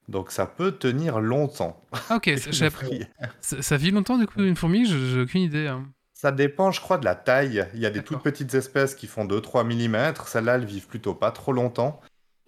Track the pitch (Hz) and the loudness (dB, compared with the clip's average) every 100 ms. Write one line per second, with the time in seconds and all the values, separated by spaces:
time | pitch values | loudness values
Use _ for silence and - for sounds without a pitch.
0 | - 98 92 - 92 - 190 - 127 131 | -8 -6 -4 -4 -4 -2 -4 -2 0 0
1 | 165 113 110 139 143 - 85 - _ - | 0 0 0 0 0 -2 -6 -6 _ -10
2 | - 226 - 135 147 143 156 - 131 131 | -2 0 2 0 -2 0 0 0 -6 -8
3 | 98 - 117 - - 135 - 143 170 208 | -10 -12 -12 -10 -8 -6 0 2 4 2
4 | 190 254 214 208 190 170 165 202 240 143 | 2 2 2 2 2 2 2 4 4 2
5 | 127 127 123 185 175 151 147 131 139 - | 2 0 2 0 0 0 -2 -4 -10 -18
6 | _ - 143 135 143 143 190 - - 180 | _ -2 0 2 2 4 2 2 0 2
7 | 101 92 - 131 139 104 90 113 107 104 | 2 2 2 4 4 0 -2 -2 -2 -2
8 | - 143 151 143 135 131 127 139 139 - | -6 -4 -2 -2 0 0 0 0 0 -2
9 | 107 - 98 104 - 127 117 117 117 110 | -10 -6 -2 -2 0 0 2 0 0 2
10 | 151 156 - 113 113 127 107 98 - 113 | 0 -2 -4 -2 2 0 -2 -10 -10 -8
11 | 101 85 107 - - 123 120 117 131 147 | -6 -2 -2 -2 -2 0 0 0 -2 -4
12 | - _ _ _ | -16 _ _ _